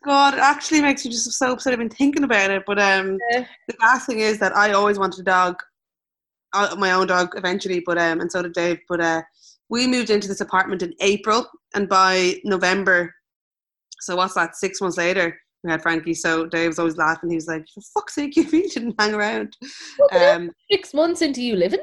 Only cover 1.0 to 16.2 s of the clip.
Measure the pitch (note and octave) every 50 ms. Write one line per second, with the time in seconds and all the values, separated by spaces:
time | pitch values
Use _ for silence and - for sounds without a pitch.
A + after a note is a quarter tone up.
1 | - A#3+ A#3 A3+ - A#3+ - - C4 B3+ B3+ B3 - C4+ B3 A3+ A#3 G#3+ - -
2 | C#4 C#4+ C#4+ D#4+ C#4+ A#3+ A3+ G3+ G3 G3 G3 F#3+ F#3+ G3+ G3+ G#3 G3+ G3 F#3+ F#3+
3 | F#3+ F#3+ G3 G3 A#3+ A#3 A#3+ B3+ B3 - - - _ - A#3+ - A3 A3+ C4 A#3+
4 | - - A#3 A3 A3 G#3+ A3 G#3+ G3+ F#3 - G3+ G#3 G#3+ G3+ G3+ G#3 G#3 G#3 G3
5 | G3 F#3 F3+ F#3 F3 G3 F#3 F#3 F3+ F3+ F3+ - - _ _ _ _ _ _ _
6 | _ _ _ _ _ _ _ _ _ - - G3+ G#3 - F3 G3 G3 F#3 F#3 F#3
7 | F#3+ F#3 F3+ F3+ F3+ F3+ - - F#3 F3+ F#3 G3 - F#3+ F#3 F3 F3 F3 E3+ E3+
8 | E3+ E3 E3 E3 D#3 E3+ - F3+ F3 F3 E3+ F3+ E3+ F3 E3+ E3+ _ - F3+ F3
9 | E3+ E3 E3 D#3+ D#3+ _ _ _ _ - _ _ _ - A3+ A#3+ B3+ B3+ B3+ B3
10 | A3+ G#3+ G#3 G#3 G3 G3 G3 - G3 - F#3+ F#3 F#3 - F#3 F3+ F#3 F3 - -
11 | F#3 G3 G3+ G3+ - G#3+ G#3+ A#3+ A3+ - _ - _ _ - G3+ G3+ F3+ G3 F#3+
12 | F#3+ F#3 F#3 F#3 F3+ F3+ F3+ - - G3+ F#3+ F3+ F3+ F3+ F#3+ G3 F#3+ F#3+ F3+ F3
13 | F3 E3+ - _ _ _ _ _ _ _ _ _ _ _ _ _ _ - - -
14 | - - F3+ F3+ F#3 G3 - F#3+ E3+ E3+ - - G3+ F#3+ F#3+ - G3 F3+ E3 F3
15 | E3+ F3 F#3 F#3+ E3+ E3 E3+ - _ _ _ _ - E3+ D#3+ D#3+ D#3+ E3 E3 D#3+
16 | D#3+ E3+ E3 -